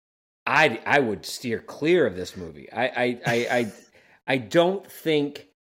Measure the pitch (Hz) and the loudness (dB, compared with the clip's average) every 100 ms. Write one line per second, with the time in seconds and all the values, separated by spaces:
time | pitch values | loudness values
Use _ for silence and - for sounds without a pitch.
0 | _ _ _ _ - 139 156 113 101 143 | _ _ _ _ 0 4 4 2 0 2
1 | 117 92 - - 123 107 - - 151 180 | 2 -4 -8 -10 -6 -6 -6 -6 2 2
2 | 120 90 87 92 82 76 64 110 127 123 | 2 -2 -10 -10 -12 -14 -12 -4 -2 0
3 | 123 120 120 120 117 123 110 - - _ | -2 -2 0 0 0 0 -2 -6 -20 _
4 | _ _ - 135 104 170 175 196 - - | _ _ -2 -2 2 4 4 2 -6 -8
5 | 160 151 143 143 - _ _ | 0 2 0 -6 -20 _ _